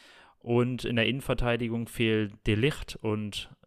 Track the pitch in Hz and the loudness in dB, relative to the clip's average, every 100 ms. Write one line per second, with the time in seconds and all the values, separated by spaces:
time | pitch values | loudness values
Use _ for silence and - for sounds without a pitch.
0 | - - - _ 117 120 123 120 - 120 | -20 -20 -20 _ 0 2 2 0 -2 2
1 | 110 135 - 123 123 120 120 117 117 - | 2 0 -2 0 0 0 -2 -4 -4 0
2 | 113 110 104 - - 104 139 - - - | 2 2 0 -2 0 2 2 0 -8 -6
3 | 110 107 104 - - - | -4 -2 -4 -8 -12 -16